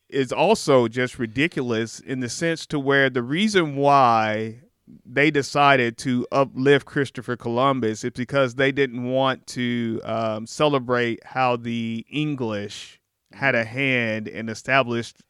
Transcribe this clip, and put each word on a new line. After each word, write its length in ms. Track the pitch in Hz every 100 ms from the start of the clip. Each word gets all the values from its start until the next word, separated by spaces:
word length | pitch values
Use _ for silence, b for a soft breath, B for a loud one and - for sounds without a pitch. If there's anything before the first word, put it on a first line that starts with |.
| _
is 240 | 131 131
also 540 | 120 170 220 - 131 117
just 280 | 123 127 -
ridiculous 800 | 113 113 160 156 123 113 113 -
in 180 | 92 131
the 80 | 120
sense 360 | - 165 160 -
to 120 | 151
where 300 | 135 139 135
the 140 | 127
reason 520 | 120 160 214 196 156 139
why 840 | 143 139 123 113 110 107 110 117 _ _ _ - -
they 260 | 127 151
decided 640 | 143 131 147 143 135 117 113
to 280 | 131 123 -
uplift 520 | 135 135 123 139 139 -
Christopher 500 | 147 131 - 117 120
Columbus 640 | 120 120 139 135 110 110
is 80 | 123
because 440 | 127 120 139 131 123
they 160 | 135
didn't 300 | 139 135 120 123
want 420 | 131 131 127 -
to, 540 | 127 120 120 113 110
um, 420 | - 113 113 107 113
celebrate 800 | - 151 139 120 120 120 113 -
how 300 | 131 127 123
the 500 | 117 117 113 113 -
English 880 | 143 151 139 113 104 104 - - - _ _ _
had 240 | - 135 120
a 80 |
hand 640 | 110 123 139 123 113 110 107
in 220 | 95 113
established, 640 | 107 - 135 120 117 110 -